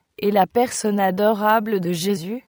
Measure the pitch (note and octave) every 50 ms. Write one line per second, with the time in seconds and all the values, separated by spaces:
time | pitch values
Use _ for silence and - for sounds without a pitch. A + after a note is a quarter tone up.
0 | _ _ _ - - G3+ G#3 G3+ F#3 - - A#3+ B3 A#3+ - - - G#3+ G#3 G3+
1 | G3 F#3+ F#3 F#3 G#3 G#3+ A3+ G3 G#3 G#3+ G#3+ A#3 G#3+ A3 G#3+ F#3+ F3 F3 F3+ E3
2 | E3 G3 G3+ E3 D#3+ F#3 A3 C4 - _ _